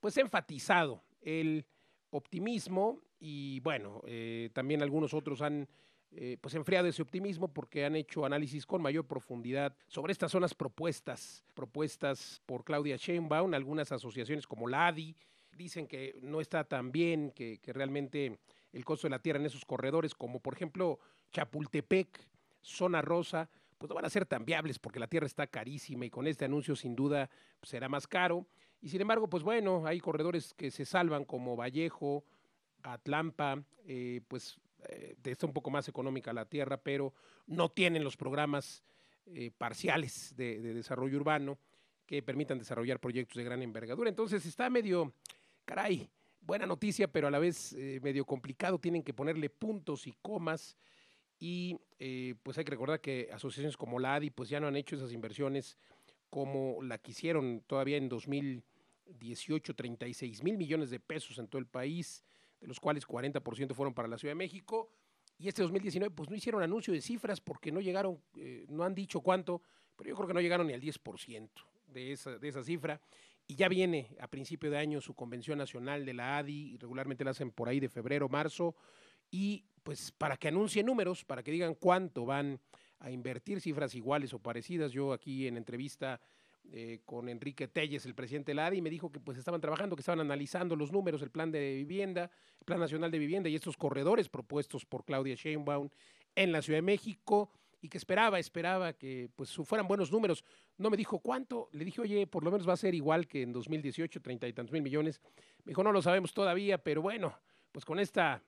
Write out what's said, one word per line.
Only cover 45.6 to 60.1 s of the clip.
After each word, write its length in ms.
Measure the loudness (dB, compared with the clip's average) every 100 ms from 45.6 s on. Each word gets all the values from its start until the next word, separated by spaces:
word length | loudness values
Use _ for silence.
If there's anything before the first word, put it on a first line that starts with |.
caray, 460 | -6 -2 0 0 -2 _ _ _
buena 240 | -4 -2 0
noticia, 440 | 0 0 2 2
pero 180 | 4 4
a 20 |
la 80 | 4
vez, 340 | 4 2 -6
eh, 260 | -8 -6 -4
medio 240 | 0 0 0
complicado. 520 | -2 -4 -2 0 2
Tienen 240 | 2 0
que 120 | -2
ponerle 340 | -4 -2 0 -2
puntos 580 | -2 -4 -4 -4 -6 -8
y 60 | -12
comas 560 | -8 -4 -2 -2 -6 -20 _ _ _ _ _ _
y, 380 | -6 -4 -4 -6 _ _
eh, 360 | -8 -6 -6 -8
pues 160 | -8 -4
hay 60 |
que 80 | -4
recordar 280 | -2 -2 -2
que 300 | -2 -4 -4
asociaciones 440 | -8 -8 -6 -6 -6
como 200 | -6 -2
la 180 | 2 0
adi, 140 | 0
pues, 200 | -6 -4
ya 100 | -2
no 80 | 0
han 80 | -2
hecho 200 | -4 -6
esas 160 | -6
inversiones 640 | -8 -8 -2 0 0 -4 -14 _ -20 -20 _ _
como 540 | -4 -2 0 -2 -2
la 160 | -4 -6
que 140 | -8
hicieron 500 | -4 2 2 2 -2 -2
todavía 300 | 0 2 2
en 120 | 0
dos 180 | -4 -2
mil 360 | -2 -2 -6 -10 _ _ _ -20
dieciocho, 720 | -14 -10 -10 -2 -2 -2 -8
treinta 320 | -6 -6
y 40 | -8